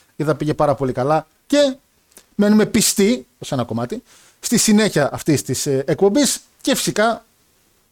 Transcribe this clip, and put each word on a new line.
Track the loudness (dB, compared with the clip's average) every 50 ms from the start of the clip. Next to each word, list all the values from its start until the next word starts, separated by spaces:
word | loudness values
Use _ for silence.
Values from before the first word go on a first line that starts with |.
| _ _ _
είδα | -6 -4 -4 -2
πήγε | -2 -2 -4 -2
πάρα | 0 0 0 0
πολύ | 0 -2 -4
καλά. | -2 -2 -2 0 0 -2 -2 _ _ _ _
Και | _ 2 2 2 2 0 -6 _ _ _ _ _ _ _ -20 _ _ _
μένουμε | 0 2 4 4 4 2
πιστοί, | 2 0 0 0 0 2 2 2 2 2 -2 -6 _ _ _
ως | -10 -6
ένα | -6 -6 -4
κομμάτι, | -4 -4 -6 -6 -6 -8 -12 -12 _ -20 -20 _ _ _ _
στη | -4 -2 0 0
συνέχεια | 2 4 4 4 2 2 0 0 0 0 -2
αυτής | -4 0 0 0 0
της, | 0 -4 -6 -4 -2
ε, | -2 -2 -2 -2
εκπομπής. | -2 0 2 2 2 4 2 2 0 -2 -4 -10 _ _ _
Και | -4 -2 -2
φυσικά, | -2 -2 -4 -2 0 0 0 0 -4 -10 _ _ _ _ _ _ _ _ _ _ _ _ _